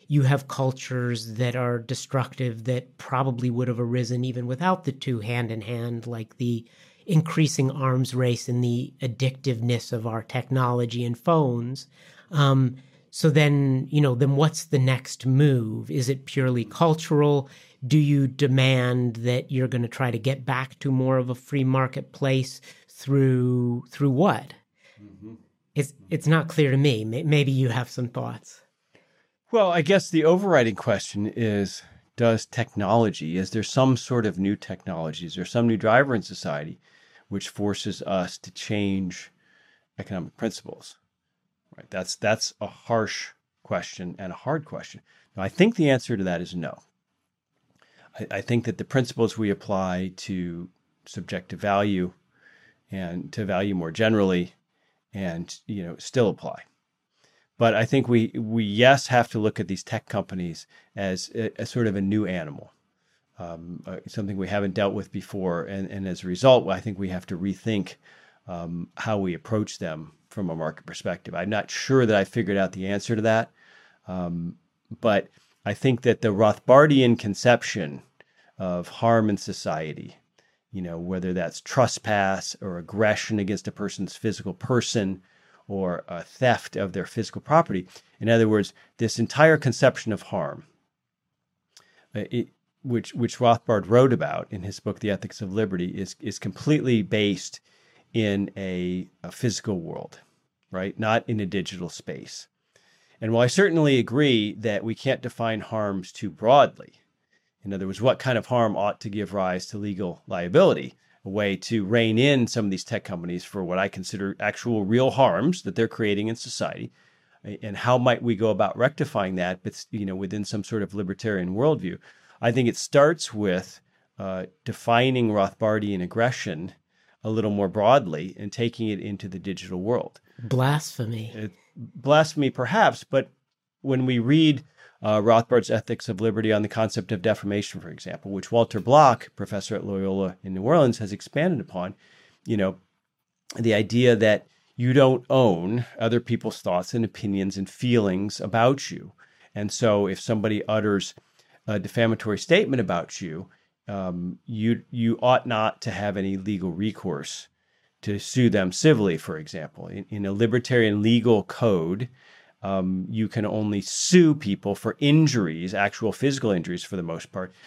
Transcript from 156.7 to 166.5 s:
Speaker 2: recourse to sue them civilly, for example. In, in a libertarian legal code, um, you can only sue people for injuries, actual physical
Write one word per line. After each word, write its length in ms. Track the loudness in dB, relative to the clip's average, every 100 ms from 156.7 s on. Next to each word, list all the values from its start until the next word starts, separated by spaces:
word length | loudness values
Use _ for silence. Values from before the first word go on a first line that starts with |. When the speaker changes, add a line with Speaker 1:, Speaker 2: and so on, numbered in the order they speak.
Speaker 2:
recourse 800 | -4 -4 -4 -6 -6 -8 -14 -16 _ _ _ _ _
to 160 | -6 -6
sue 300 | -2 2 4
them 220 | 4 0
civilly, 460 | 2 4 6 4 0
for 200 | -6 -12
example. 500 | -12 -12 -12 -14 -14
In, 180 | -14 -10
in 160 | -6 -4
a 60 |
libertarian 680 | 0 2 0 0 2 4 4
legal 420 | 4 4 4 4
code, 640 | 2 -2 0 2 0 -4 -6 _ _ -20 _ _
um, 440 | -6 -2 -2 -4 -4
you 180 | -4 -4
can 180 | -2 -4
only 360 | -2 -2 -2
sue 520 | -4 -4 4 8 8
people 400 | 4 -2 -2 -2
for 220 | -4 -4 -2
injuries, 720 | 4 6 6 2 0 -2 -6
actual 400 | -2 -2 -2 -4
physical 380 | 0 -2 0 0